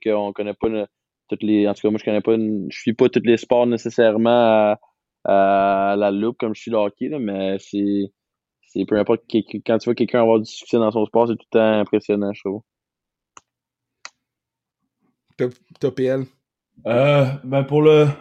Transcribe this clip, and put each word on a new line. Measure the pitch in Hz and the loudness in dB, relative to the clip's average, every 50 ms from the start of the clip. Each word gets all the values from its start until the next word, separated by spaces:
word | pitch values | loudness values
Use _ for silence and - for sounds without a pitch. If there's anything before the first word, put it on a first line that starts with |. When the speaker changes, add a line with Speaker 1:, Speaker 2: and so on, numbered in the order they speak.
Speaker 1:
qu'on | - 110 107 104 104 101 101 | -4 -2 -2 -2 -4 -6 -6
connaît | - 104 104 101 | -8 -8 -8 -8
pas | - 117 113 | -6 -6 -4
le, | 110 107 101 - _ _ _ _ _ _ _ - | -4 -4 -8 -8 _ _ _ _ _ _ _ -10
toutes | 104 - | -10 -6
les, | 110 107 107 104 104 | -2 0 2 2 2
en | 104 | 0
tout | 101 - | 0 0
cas, | - 107 | -2 -2
moi, | 107 104 | -2 -2
je | - | -2
connais | 110 107 104 | -2 -2 -2
pas | - 117 113 | 0 0 0
une, | 110 110 107 107 101 87 69 | 0 0 -2 -4 -6 -6 -8
je | - - | -10 -8
suis | - 120 | -6 -4
pas | 113 - 131 120 | 0 2 2 2
tous | - 120 - | 2 0 2
les | 117 113 110 | 2 0 0
sports | - - 123 120 123 | 2 0 0 2 2
nécessairement | 120 120 113 - 120 - - 117 110 104 113 113 117 | 0 0 -2 -4 -4 0 2 2 4 4 2 2 2
à, | 120 120 117 113 113 110 107 104 107 - _ _ _ _ _ _ _ _ - - | 4 4 4 4 4 4 4 2 0 -2 _ _ _ _ _ _ _ _ -2 0
à | 98 98 98 98 98 98 98 98 98 98 98 101 101 101 | 2 2 4 4 2 2 2 2 0 0 0 0 0 0
la | 104 101 | 0 0
loupe | 98 101 110 117 113 - | 0 -2 -2 -4 -4 -4
comme | 123 110 104 | -6 -6 -6
je | - | -8
suis | - 117 | -8 -4
le | 113 | -2
hockey, | 107 104 101 - - 127 147 | -2 -2 -2 -4 -6 -8 -8
là, | 156 139 | -6 -6
mais | 117 101 98 98 98 95 98 98 | -6 -6 -6 -4 -4 -4 -4 -6
c'est, | - - - 101 101 101 101 101 98 98 _ _ _ _ _ _ _ _ _ _ | -8 -8 -6 -4 -2 -2 -2 -2 -4 -6 _ _ _ _ _ _ _ _ _ _
c'est | _ _ - 92 95 | _ _ -6 -6 -4
peu | - 107 104 | -2 0 -2
importe | 101 - 117 - _ - | 0 0 -2 -4 _ -4
que, | - 110 | -4 -4
que, | 98 - - 104 - | -4 -4 -10 -10 -4
quand | - 113 107 | -2 -2 -2
tu | - | 0
vois | 117 117 | -2 -2
quelqu'un | - 120 - - 120 | -2 -2 0 0 2
avoir | 117 113 113 110 | 4 4 4 2
du | 110 - | 0 -4
succès | - - - - - | -12 -18 -10 -2 -2
dans | 117 113 107 | 0 0 0
son | 110 113 107 | 0 -2 -2
sport, | - - 113 117 | 0 0 0 0
c'est | 117 110 | 0 -2
tout | - _ _ | -6 _ _
le | - 113 | 0 2
temps | 110 110 107 107 | 2 2 2 0
impressionnant, | 101 - - 104 - - 104 101 101 101 | 0 0 0 -2 0 0 -2 -2 -2 -6
je | 104 - - | -6 -8 -8
trouve. | 98 98 107 - _ _ _ _ _ _ _ _ _ _ _ _ _ - - _ _ _ _ _ _ _ _ _ _ _ _ - - _ _ _ _ _ _ _ _ _ _ _ _ _ _ _ _ _ _ _ _ _ _ _ _ _ | -8 -8 -10 -12 _ _ _ _ _ _ _ _ _ _ _ _ _ -20 -20 _ _ _ _ _ _ _ _ _ _ _ _ -20 -20 _ _ _ _ _ _ _ _ _ _ _ _ _ _ _ _ _ _ _ _ _ _ _ _ _
Speaker 2:
T'as, | - 127 123 120 _ _ _ - - | -6 -6 -6 -6 _ _ _ -12 -6
t'as | 147 131 | -6 -6
P | - 135 127 | -4 -2 -2
L? | 127 131 135 131 - _ _ _ _ _ _ _ _ _ _ - | -2 -2 -4 -6 -10 _ _ _ _ _ _ _ _ _ _ -6
Speaker 3:
Euh, | 110 117 123 139 143 143 143 135 127 139 - | -2 0 2 2 4 4 4 2 0 -2 -6
ben, | - 127 135 139 131 | -8 -4 -2 -2 -2
pour | 135 147 151 | 0 2 4
le, | 151 156 156 151 151 143 143 - | 6 6 6 6 4 2 0 -4